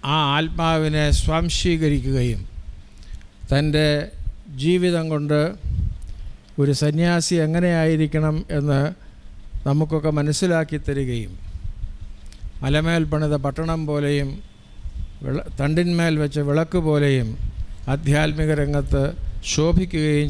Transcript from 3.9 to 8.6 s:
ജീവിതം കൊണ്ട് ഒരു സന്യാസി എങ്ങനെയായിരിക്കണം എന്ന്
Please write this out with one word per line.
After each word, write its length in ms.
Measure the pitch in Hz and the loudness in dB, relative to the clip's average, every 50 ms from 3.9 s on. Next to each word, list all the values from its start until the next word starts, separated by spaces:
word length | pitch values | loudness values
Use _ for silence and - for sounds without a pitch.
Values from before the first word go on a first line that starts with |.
| 147 147 143 - - - - - - - - 214 147 131 131 | 2 0 -2 -6 -8 -6 -6 -6 -6 -8 -16 -14 -8 -2 0
ജീവിതം 400 | 160 180 180 175 180 175 170 160 160 156 | 2 2 4 2 2 2 0 0 0 -2
കൊണ്ട് 280 | 147 147 147 151 147 147 170 196 - - - - - - - - - - - - - - - - - - - - - | -2 0 2 2 2 2 0 -2 -6 -4 -2 -2 0 0 -2 -2 -6 -10 -12 -12 -10 -10 -12 -12 -14 -18 -12 0 2
ഒരു 120 | 143 139 143 135 151 | 2 2 4 2 2
സന്യാസി 520 | 151 147 160 170 175 175 170 160 - 175 170 156 | 0 2 2 2 4 2 2 2 2 0 2 2
എങ്ങനെയായിരിക്കണം 880 | 156 160 175 175 180 170 165 160 160 160 156 156 151 147 156 156 156 151 156 - - - | 2 2 2 2 2 2 4 4 4 4 2 2 0 2 0 2 2 0 0 -4 -2 -2
എന്ന് 220 | 147 | -2